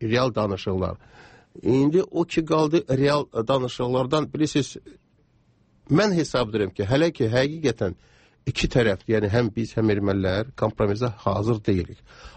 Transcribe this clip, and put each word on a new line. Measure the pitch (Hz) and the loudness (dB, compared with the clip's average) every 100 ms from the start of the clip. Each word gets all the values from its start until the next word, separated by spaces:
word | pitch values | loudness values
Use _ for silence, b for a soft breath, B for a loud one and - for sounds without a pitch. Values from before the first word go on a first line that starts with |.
real | 113 120 127 | -2 0 0
danışıqlar. | 107 104 95 - 92 87 - B B B B B - | 0 -2 -2 -4 -2 -2 -6 B B B B B -6
İndi | 95 131 143 175 | 0 2 4 2
o | - 170 | 0 -2
ki | 170 - | -2 -2
qaldı | 156 156 156 165 - 131 | 0 2 2 0 0 0
real | 143 147 - 117 113 | 2 0 -2 -4 0
danışıqlardan, | 135 127 - 123 127 127 151 147 | 0 0 -4 -2 0 0 -2 -2
bilirsiniz, | 143 151 151 131 - - - _ _ _ _ _ _ _ _ - | -2 0 0 -2 -8 -20 -20 _ _ _ _ _ _ _ _ 0
mən | 151 208 | 4 4
hesab | 175 143 131 110 | 2 0 -2 0
edirəm | 107 95 | -2 -2
ki, | - | -2
hələ | 98 139 170 | 0 2 2
ki | - 113 | 0 0
həqiqətən | 123 139 165 139 110 95 - b b b b - | 2 0 0 -2 0 -4 -4 b b b b -8
iki | - - | -2 0
tərəf, | 135 113 95 - | 2 2 0 0
yəni | 107 104 | 0 2
həm | 117 117 110 | 0 0 -2
biz, | 107 - | -6 0
həm | 110 | 0
ermənilər | 101 98 98 95 95 131 - | 2 0 0 0 -2 -4 -4
kompromisə | 110 - 104 104 123 - | -2 0 -2 0 -4 -4
hazır | - 98 107 110 | -4 -2 0 -2
deyilik. | 107 95 82 - - B B | 0 -2 -2 -10 -20 B B